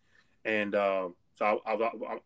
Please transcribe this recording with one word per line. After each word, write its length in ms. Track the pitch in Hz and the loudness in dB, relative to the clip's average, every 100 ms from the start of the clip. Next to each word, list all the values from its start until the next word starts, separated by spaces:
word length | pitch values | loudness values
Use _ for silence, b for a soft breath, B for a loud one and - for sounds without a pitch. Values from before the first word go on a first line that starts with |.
| _ _ _ _ | _ _ _ _
And, 300 | 110 107 104 | -2 0 2
uh, 340 | 104 98 95 92 87 _ | 2 2 2 -2 -8 _
so 260 | - 107 110 113 | -2 0 0 0
I, 60 | |
I've, 80 | 107 113 110 123 113 | 0 0 -4 -8 -10